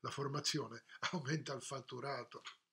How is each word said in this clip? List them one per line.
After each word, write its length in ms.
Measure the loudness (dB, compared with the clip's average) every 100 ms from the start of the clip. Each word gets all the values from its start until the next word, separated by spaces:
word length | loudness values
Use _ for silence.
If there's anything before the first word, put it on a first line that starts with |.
la 100 | -2
formazione 720 | 0 2 4 4 4 2 -4 -12 -2
<laughs> 120 | 0
aumenta 400 | 2 2 2 2
il 100 | -4
fatturato. 800 | -2 -4 -4 -4 -2 -2 -4 -8 -10 -12 _